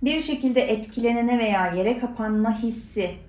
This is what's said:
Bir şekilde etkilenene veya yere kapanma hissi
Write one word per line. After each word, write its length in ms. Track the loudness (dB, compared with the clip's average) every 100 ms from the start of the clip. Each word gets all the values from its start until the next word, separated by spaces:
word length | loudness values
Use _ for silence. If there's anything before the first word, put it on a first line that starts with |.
Bir 180 | -2 0
şekilde 400 | -2 0 2 2
etkilenene 800 | 2 0 -4 -2 0 2 2 2
veya 280 | 2 2 2
yere 320 | 2 0 0
kapanma 640 | -4 -4 -2 2 2 0
hissi 480 | -2 -4 -6 -4 -4 -6